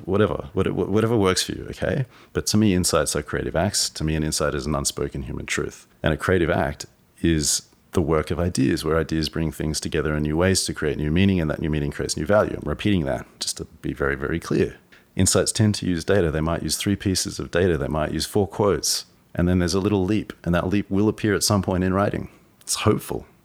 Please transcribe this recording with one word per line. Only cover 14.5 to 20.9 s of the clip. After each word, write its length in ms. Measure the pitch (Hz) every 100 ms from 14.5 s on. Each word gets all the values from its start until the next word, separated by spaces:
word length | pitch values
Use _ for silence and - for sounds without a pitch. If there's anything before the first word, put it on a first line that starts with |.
| - 82 - _ - _ -
Insights 360 | 95 98 82
tend 220 | - 107 101
to 120 | 98
use 180 | 87 -
data. 240 | 101 85
They 120 | 76
might 200 | 78 82
use 160 | 80 -
three 180 | - 101
pieces 440 | 101 92 - 80
of 100 | 73
data. 260 | 82 92 78
They 120 | 67
might 240 | 76 76
use 160 | 80 -
four 200 | 107 98
quotes. 580 | - 104 80 - - - _ _
And 140 | - 87
then 120 | 90
there's 160 | 87 92
a 40 |
little 240 | 95 101
leap, 300 | 90 107 - -
and 120 | - 87
that 120 | 90
leap 220 | 104
will 180 | 92